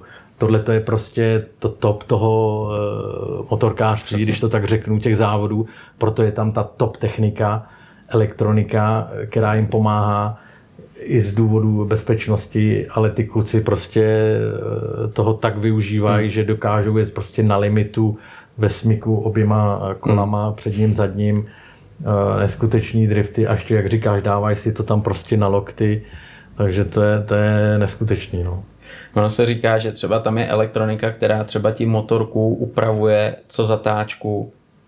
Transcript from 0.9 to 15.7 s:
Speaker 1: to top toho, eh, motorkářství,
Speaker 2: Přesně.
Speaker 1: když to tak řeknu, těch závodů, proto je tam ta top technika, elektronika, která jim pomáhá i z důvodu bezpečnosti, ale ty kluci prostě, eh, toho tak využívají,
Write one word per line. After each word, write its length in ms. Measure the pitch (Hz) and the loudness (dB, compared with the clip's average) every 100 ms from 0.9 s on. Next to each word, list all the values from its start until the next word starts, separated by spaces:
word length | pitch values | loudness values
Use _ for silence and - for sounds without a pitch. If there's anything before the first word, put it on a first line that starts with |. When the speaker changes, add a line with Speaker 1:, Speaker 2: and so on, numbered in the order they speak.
| 110 - - 113 110 107 - | -4 -4 -2 0 0 -2 -6
Speaker 1:
to 100 | 110 | -6
top 340 | - 110 104 | -2 -2 0
toho, 640 | - 110 110 110 110 107 107 | 0 0 2 2 0 0 -4
eh, 720 | 104 104 104 101 - - 92 - | -4 -4 -4 -6 -8 -8 -8 -4
motorkářství, 680 | 110 113 - 110 107 - 104 | 0 0 2 0 0 -2 -2
Speaker 2:
Přesně. 80 | |
Speaker 1:
když 160 | 107 101 | 0 0
to 80 | 113 | 0
tak 160 | 110 | 0
řeknu, 340 | 98 110 107 107 | 0 -2 0 0
těch 160 | 117 104 | 2 2
závodů, 500 | 107 104 104 107 110 - - - | 2 0 -2 -2 -4 -10 -16 -4
proto 240 | 110 110 | -2 2
je 100 | 107 | 0
tam 200 | 104 110 | 0 -2
ta 100 | 110 107 - | 0 -4 -2
top 200 | 117 - | -4 -2
technika, 720 | 107 - 107 - 104 110 - - - - - | -6 0 0 0 -2 -2 -6 -20 -20 -20 -2
elektronika, 1000 | 113 107 - 107 107 104 110 107 110 - 107 110 | 0 0 0 2 2 2 0 2 0 -4 -8 -4
která 280 | 113 107 | -2 0
jim 120 | 110 107 | 2 2
pomáhá 760 | 110 107 107 104 104 104 110 - - - - - - | 2 2 2 0 0 -2 -6 -16 -20 -20 -20 -20 -16
i 180 | - 120 | -2 0
z 140 | 101 | 2
důvodu 500 | 101 110 110 107 104 | 2 2 4 2 0
bezpečnosti, 1000 | 101 107 - 110 - 107 - 110 107 104 92 | 0 -2 0 -2 0 -2 -2 0 2 0 -2
ale 200 | - 110 | 0 0
ty 140 | 113 | 0
kluci 360 | 110 113 107 110 | -2 -2 0 0
prostě, 420 | 107 - - 110 | 2 -2 0 2
eh, 1040 | 110 110 110 107 107 104 107 107 - 110 110 | 2 4 2 0 -2 -4 -6 -6 -6 -6 -6
toho 260 | - 104 | 0 0
tak 220 | 110 117 104 | 2 0 0
využívají, 640 | 110 | 0